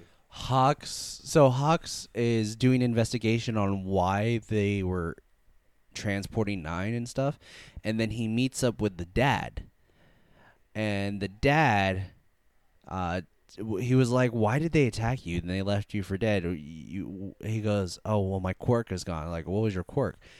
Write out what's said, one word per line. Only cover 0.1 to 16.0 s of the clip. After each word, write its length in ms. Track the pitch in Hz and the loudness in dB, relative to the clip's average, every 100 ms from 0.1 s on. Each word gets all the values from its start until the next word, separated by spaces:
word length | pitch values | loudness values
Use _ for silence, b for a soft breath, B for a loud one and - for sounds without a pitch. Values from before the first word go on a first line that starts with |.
| _ _ | _ _
Hawks, 920 | - - 131 135 147 - - - - | -10 0 4 4 2 -4 -10 -10 -12
so 240 | - 160 135 | 2 6 6
Hawks 600 | 127 147 170 - - - | 6 2 2 -2 -12 -8
is 420 | - 117 113 107 113 | -2 0 2 0 2
doing 260 | 127 127 | 4 4
investigation 760 | 123 117 113 120 110 113 123 110 | 4 2 0 0 2 2 0 0
on 280 | 98 98 | 0 0
why 560 | 95 95 90 98 113 117 - | 0 2 2 2 0 -2 0
they 340 | 107 101 101 | 0 2 2
were 340 | 92 90 82 - _ _ _ _ _ _ _ | 0 -2 -4 -8 _ _ _ _ _ _ _
transporting 680 | - 107 101 98 113 101 98 | -8 -4 -4 -2 -2 -2 -2
Nine 320 | 78 85 101 | -4 -4 -4
and 160 | 120 117 | -4 -4
stuff, 300 | - 139 147 B B B B | -2 -2 -4 B B B B
and 160 | - 110 | -4 -2
then 100 | 113 | -2
he 160 | 113 110 | -2 0
meets 380 | 113 131 - | 2 0 0
up 160 | 123 - | -2 0
with 160 | 104 87 | -2 -2
the 80 | |
dad. 600 | 87 110 135 104 - - - _ b b b b b b b b _ | -4 0 2 2 -4 -10 -14 _ b b b b b b b b _
And 460 | 110 107 101 101 101 | -4 -2 -2 -2 -4
the 80 | 98 | -6
dad, 800 | 101 139 151 143 101 95 92 95 - _ _ _ _ _ _ - | 0 4 6 6 6 4 0 -4 -12 _ _ _ _ _ _ -10
uh, 320 | 92 87 92 - _ _ - | -4 -2 -4 -6 _ _ -12
w-, 200 | 110 95 | -6 -4
he 140 | 120 | 2
was 160 | 127 120 | 4 4
like, 220 | 127 127 | 2 2
"Why 260 | 117 104 135 | 2 2 2
did 140 | 165 | 2
they 160 | 156 127 | 2 2
attack 360 | 110 113 131 | 0 -2 -4
you? 140 | 85 85 | -4 -4
And 100 | 87 | -2
they 140 | 95 | -2
left 320 | 98 101 - | 0 -2 -2
you 80 | 104 | -6